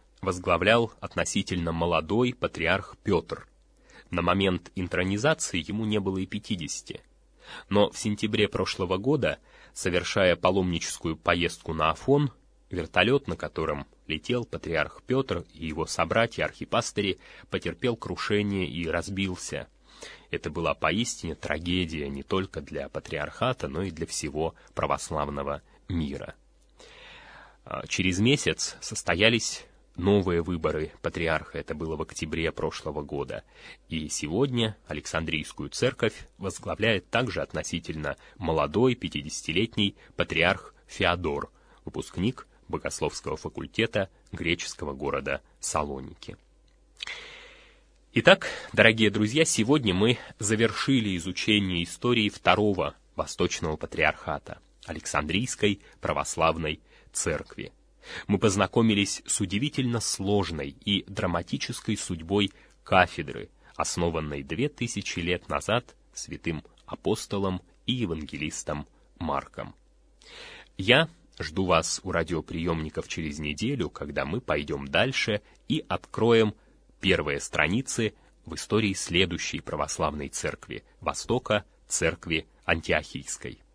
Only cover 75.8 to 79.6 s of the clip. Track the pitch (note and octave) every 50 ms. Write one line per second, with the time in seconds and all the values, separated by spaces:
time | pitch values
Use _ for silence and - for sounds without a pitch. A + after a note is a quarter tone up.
75.8 | - - F2+ - - - - - A2 A#2 A#2 A2+ A2 G#2 - - _ _ _ _
76.8 | _ _ _ _ - F#2+ F2+ D#2 D#2 D2+ C#2+ C#2+ - - - D#2+ D2+ D#2 F#2+ B2
77.8 | C3+ - - - A2+ G#2 - _ _ _ _ _ _ - E2+ - - - G#2+ G#2+
78.8 | A2 G2+ F#2+ - - - E2+ F2 F#2+ E2+ E2+ E2 - - - -